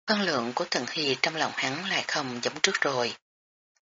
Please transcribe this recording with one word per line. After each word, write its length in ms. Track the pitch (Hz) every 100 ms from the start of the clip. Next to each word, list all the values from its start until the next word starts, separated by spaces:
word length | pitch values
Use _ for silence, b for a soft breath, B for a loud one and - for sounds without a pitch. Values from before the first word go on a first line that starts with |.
| -
Phân 160 | 208
lượng 300 | 190 135 117
của 100 | 123
Tần 220 | 175 139 120
Hy 260 | 160 143 127
trong 140 | 165 160
lòng 160 | 123 -
hắn 320 | 131 147 190
lại 160 | 160 -
không 320 | 156 135 120
giống 180 | 120 151
trước 200 | 196 196
rồi. 360 | 147 131 117 - _ _ _ _ _ _ _